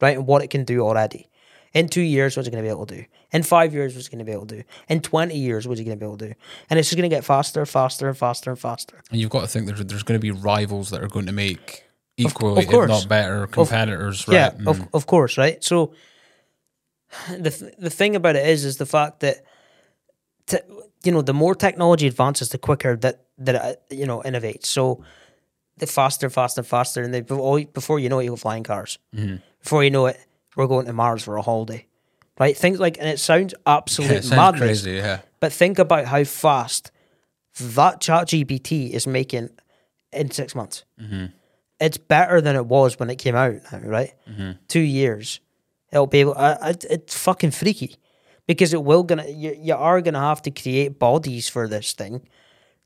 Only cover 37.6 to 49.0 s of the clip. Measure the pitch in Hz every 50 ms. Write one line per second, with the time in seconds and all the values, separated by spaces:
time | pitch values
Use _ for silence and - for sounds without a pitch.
37.6 | 127 120 113 131 151 180 - - - - 165 170 175 - 170 156 139 135 139 131
38.6 | - - 165 151 127 120 - 117 - 139 131 131 131 131 - 123 117 - _ _
39.6 | _ _ _ _ _ _ _ _ _ _ - 285 151 131 - - 131 113 - 131
40.6 | 104 - - - - _ _ - 113 107 104 95 92 90 - _ _ _ _ _
41.6 | _ _ _ - 151 160 - - _ - 151 151 180 175 180 170 151 147 139 135
42.6 | 120 117 127 139 135 123 - - 127 117 127 127 - 131 120 123 131 127 107 -
43.6 | - - - 101 - 107 107 113 135 131 - _ _ 113 107 104 98 92 90 -
44.6 | _ - - 170 160 147 135 135 139 123 110 104 107 - - - _ _ _ _
45.6 | _ _ _ _ _ - - 147 139 139 147 143 139 147 139 131 139 147 151 -
46.6 | 156 156 175 175 - - 220 165 - - - - - 185 185 - - 151 - -
47.6 | 160 202 208 - 135 - - _ _ _ _ _ _ _ _ _ _ - 170 -
48.6 | 190 156 170 160 143 139 156 175